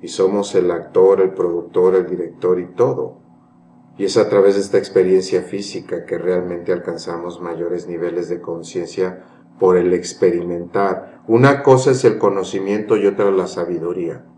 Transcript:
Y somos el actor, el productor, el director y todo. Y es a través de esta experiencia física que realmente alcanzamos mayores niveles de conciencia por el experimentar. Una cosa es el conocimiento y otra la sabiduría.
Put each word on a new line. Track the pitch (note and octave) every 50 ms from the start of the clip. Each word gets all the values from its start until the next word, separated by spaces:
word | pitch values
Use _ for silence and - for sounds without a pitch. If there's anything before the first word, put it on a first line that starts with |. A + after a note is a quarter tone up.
| -
Y | E2+
somos | - - G2 F#2+ G2+ G2+ G2 - -
el | F#2+ F2 F2+
actor, | F2 E2 E2 - - F#2+ F#2 F#2+ G2 F#2 F#2+
el | F#2
productor, | - - F2+ F2 E2+ F2 F2 - - F#2 F2+ F#2+ F#2
el | F#2+ F2
director | E2 F2+ F2+ F2 E2 - - - F2+ F2+ F2+
y | F2 F2 -
todo. | - A#2 C3+ C3 - - - - - _ _ _ _ _ _ _ _ _ _ _ _ _ _ _ -
Y | G2
es | F#2+ - A#2
a | G#2 -
través | - G2+ G2 G2+ G2
de | G2+
esta | G2 - -
experiencia | G2+ F#2+ - - G#2 F#2 F#2 F#2 F#2 F#2 - - F2+
física | F2+ - - G2+ G2+ - - - - - F#2 E2+ -
que | - F#2 F2
realmente | E2+ F2+ F#2 F2+ F2+ F2+ F2 E2+ - - F#2
alcanzamos | E2+ - - E2+ E2 - F2+ E2+ E2+ E2+ F2 F2 -
mayores | F2 E2+ E2+ E2 E2+ E2+ F2+ F2 - F2+
niveles | F2 E2 E2+ F2 E2 F2 F2 E2
de | F2 E2 -
conciencia | - E2+ E2 E2 - - F#2 E2+ E2 - - F#2 F#2 F#2 - - - - _ _ _ _ -
por | F#2+ F#2 F#2 F2+
el | F2 F2+ F2
experimentar. | F2 - - - - - F#2 F2 F2 F2 F2 F2 E2+ F2 E2+ - G2 G2+ G2 F#2 F2+ - - - - _
Una | - A2+ A#2 B2+ C#3 C#3 C3+ -
cosa | C#3 C3 B2+ - C#3+ C3
es | B2+ -
el | A#2 G#2+ -
conocimiento | - G2+ F#2+ G2 F#2 F#2 - G2 F#2+ G2 G2+ G#2+ G#2 G#2 A#2 G#2
y | G2
otra | G2+ G2 - G#2+ G2+
la | G2 F#2+ F2+
sabiduría. | - - G2 F2 E2+ F2+ E2 D#2+ F2 F2+ F#2 F2 E2 D2+ B1+ - - _